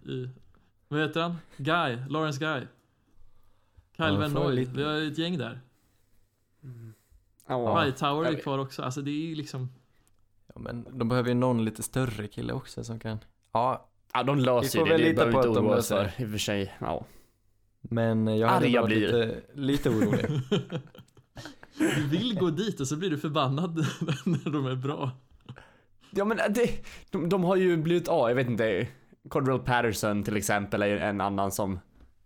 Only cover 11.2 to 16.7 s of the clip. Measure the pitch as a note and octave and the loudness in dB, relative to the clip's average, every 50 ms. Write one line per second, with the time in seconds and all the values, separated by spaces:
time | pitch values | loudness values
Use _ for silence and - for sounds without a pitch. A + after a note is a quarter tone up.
11.2 | A#2 B2 B2 B2 B2+ B2+ B2 A#2 A2+ A2 G#2+ - G#2+ - - C3+ C3 B2 G#2+ G#2+ | 2 2 2 2 4 2 2 2 0 0 -2 -4 -6 -4 -2 -2 -2 -2 -2 -6
12.2 | G#2 G#2 - - B2 A#2 B2 C3+ - - - - A2+ A#2 A2+ A2+ - A2+ A2+ A2 | -8 -8 -8 -8 -6 -6 -6 -6 -8 -10 -12 -12 -10 -10 -10 -8 -8 -8 -8 -8
13.2 | - - _ _ _ _ - A2+ A#2 C3 B2 - - _ _ _ _ _ - B2 | -10 -14 _ _ _ _ -2 0 0 0 0 -2 -6 _ _ _ _ _ -2 0
14.2 | B2 C3 C#3+ C#3+ B2+ B2+ B2 A#2+ A2 - - - D#3+ - E3 D#3+ D#3+ D#3+ D#3+ E3+ | 2 2 2 4 4 4 4 4 2 2 2 2 4 4 6 6 6 6 4 4
15.2 | D#3+ A#2+ A#2 C3 B2+ A#2+ A2 G#2+ G#2 G#2+ G#2+ A#2+ A2+ - B2+ F#2+ G#2 G2+ - - | 4 4 4 4 4 4 4 4 4 4 4 2 2 2 0 0 0 0 -4 -6
16.2 | B2+ G#2+ G#2+ G2+ - - G#2 G2+ G2 F#2+ | -6 -4 -4 -4 -2 -2 0 -2 -2 -4